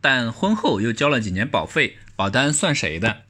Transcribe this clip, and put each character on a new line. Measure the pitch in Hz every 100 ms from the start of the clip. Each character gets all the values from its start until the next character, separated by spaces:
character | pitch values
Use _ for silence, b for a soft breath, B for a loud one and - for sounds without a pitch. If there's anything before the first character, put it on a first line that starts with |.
但 | 143 131 117
婚 | 113 196
后 | 214 196 110
又 | 110
交 | 113 143
了 | 139
几 | 107
年 | 90 104
保 | - 82
费， | - 131 - -
保 | - 98
单 | 117 139
算 | 151 190
谁 | 143 85 80
的？ | 107 104